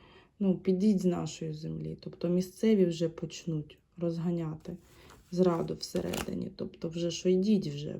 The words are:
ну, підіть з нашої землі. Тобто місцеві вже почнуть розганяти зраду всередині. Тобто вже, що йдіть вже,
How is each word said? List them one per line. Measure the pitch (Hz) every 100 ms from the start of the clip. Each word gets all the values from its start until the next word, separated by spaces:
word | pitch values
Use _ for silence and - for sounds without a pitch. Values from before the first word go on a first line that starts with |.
| - - _ _
ну, | 196 180
підіть | - 185 214 190
з | 180
нашої | 175 160 - 160
землі. | 151 160 160 156 -
Тобто | - - 175
місцеві | 175 180 - 220 214 175
вже | 160 165
почнуть | 165 160 - - 156 147 - _ -
розганяти | 170 165 165 170 160 156 - 185 _ - - - _
зраду | 180 185 165 160 160
всередині. | - 180 170 - - - - -
Тобто | - - 170
вже, | 165 170
що | 165 185
йдіть | 185 190 208 147
вже, | 143 147